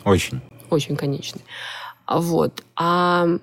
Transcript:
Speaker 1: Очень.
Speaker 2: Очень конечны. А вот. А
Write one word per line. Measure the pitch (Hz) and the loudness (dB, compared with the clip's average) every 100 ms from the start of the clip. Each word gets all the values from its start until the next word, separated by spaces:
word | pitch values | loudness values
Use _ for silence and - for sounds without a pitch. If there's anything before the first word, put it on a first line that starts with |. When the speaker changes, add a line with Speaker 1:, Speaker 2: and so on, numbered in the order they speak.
Speaker 1:
Очень. | 101 92 - - - - - | 2 4 2 -6 -10 -20 -2
Speaker 2:
Очень | 151 - 143 | -2 0 -4
конечны. | 139 139 - - - - - - - - - | -2 -4 -8 -14 -16 -16 -14 -12 -14 -14 -4
А | 156 | -2
вот. | 170 165 156 - - - | 0 0 0 -4 -14 -4
А | 170 175 175 175 175 175 | 0 2 4 4 2 0